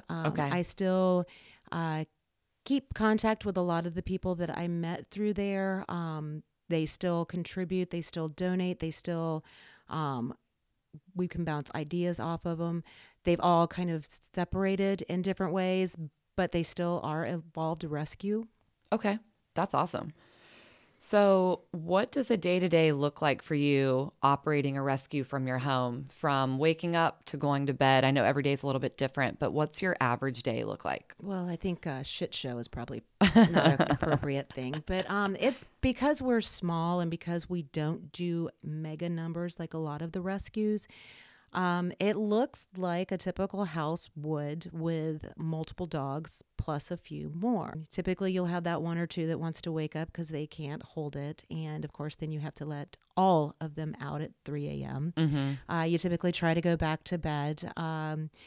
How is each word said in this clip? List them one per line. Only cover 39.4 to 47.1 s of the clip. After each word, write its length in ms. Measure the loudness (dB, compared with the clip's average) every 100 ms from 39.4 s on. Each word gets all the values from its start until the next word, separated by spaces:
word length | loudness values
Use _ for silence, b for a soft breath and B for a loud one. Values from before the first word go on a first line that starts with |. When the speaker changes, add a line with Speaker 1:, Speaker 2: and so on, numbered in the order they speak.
| -6 -6
Speaker 1:
like 140 | -8
a 60 | -6
lot 240 | -6 -6
of 100 | -6
the 80 | -6
rescues, 640 | -4 -6 -6 -2 0 0 -4 B B B B B B
um, 380 | -2 0 2 0 0
it 180 | 0 0
looks 520 | 2 2 0 -4 -12 -6
like 340 | -2 -2 -2
a 60 | -4
typical 460 | -4 -4 -2 -2
house 440 | -4 -2 -2 -2 -6
would 560 | -8 -4 -2 -4 -6 -8
with 520 | -4 -2 0 -2 -4 -8 -6
multiple 500 | -4 -4 -6 -8 -4
dogs 560 | -4 -4 -4 -8 -14 -10 -6
plus 360 | -4 -4 -6
a 40 | -8
few 360 | -10